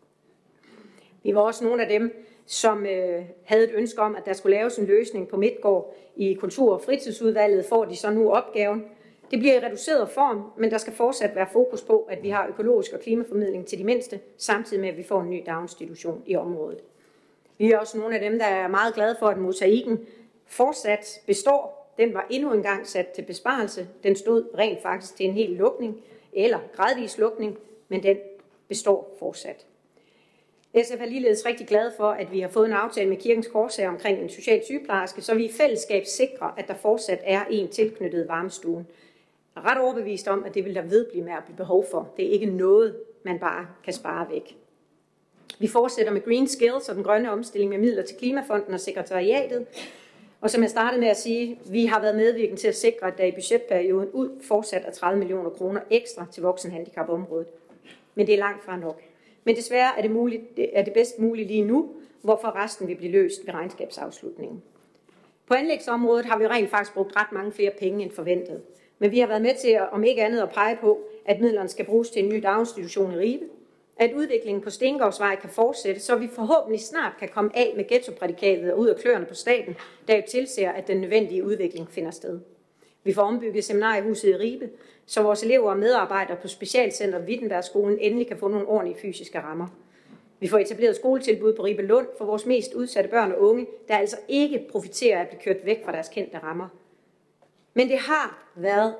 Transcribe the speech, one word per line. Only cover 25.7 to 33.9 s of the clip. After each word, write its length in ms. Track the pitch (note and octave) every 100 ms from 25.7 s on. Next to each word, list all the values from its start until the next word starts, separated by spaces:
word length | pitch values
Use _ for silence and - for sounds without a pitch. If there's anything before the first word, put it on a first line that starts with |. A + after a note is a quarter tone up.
| - A#3 G#3+ - - _
eller 260 | G3 A3 G3+ -
gradvis 460 | - G3+ B3+ A3+ -
lukning, 400 | A3 A3 G#3+ - - - -
men 140 | F#3+
den 140 | F#3+ G3 - - _ _ -
består 480 | G3+ G#3+ G3 - -
fortsat. 480 | - - - - _ _ _ _ _ _ _ _ _ _ _ A3+
S 100 | A#3+
F 80 | A#3+
er 60 | A#3
ligeledes 400 | C4 B3 G#3+ A#3+
rigtig 200 | A#3+ -
glad 240 | G#3 A#3 A3
for, 100 | G#3+
at 260 | G#3 F3
vi 80 | F#3
har 80 | F#3
fået 180 | A3 A3
en 60 |
aftale 360 | G3+ A3+ A3 G3
med 80 | F#3+
Kirkens 300 | A#3 A3+ A3+
Korshær 420 | G#3+ A#3+ -
omkring 340 | F#3+